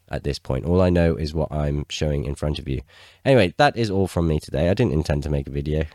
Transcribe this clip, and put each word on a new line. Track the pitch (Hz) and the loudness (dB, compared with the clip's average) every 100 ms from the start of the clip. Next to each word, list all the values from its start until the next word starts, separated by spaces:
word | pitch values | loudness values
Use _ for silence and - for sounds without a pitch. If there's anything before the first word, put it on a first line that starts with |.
| _ | _
at | 73 | -6
this | 71 69 | -6 -6
point. | - 65 64 | -4 -4 0
All | 90 | 2
I | 92 | 4
know | 87 85 78 | 4 2 2
is | 78 | -2
what | 80 73 | -4 -4
I'm | 76 73 73 71 | -2 -2 -2 -6
showing | - 78 71 65 | -4 -2 -2 -4
in | 69 | -4
front | 76 73 | -4 -4
of | - | -4
you. | 65 - - - _ | -6 -8 -18 -20 _
Anyway, | - 131 90 - | 2 4 4 4
that | 147 113 | 2 2
is | 110 | -2
all | 95 92 | 0 0
from | 87 85 | 0 0
me | 78 | 0
today. | - 69 87 | -2 0 2
I | |
didn't | 101 113 | 2 2
intend | 76 76 73 | 0 0 -2
to | 71 | -2
make | 71 69 | -4 -2
a | |
video. | 69 71 76 80 | -6 -2 -2 -4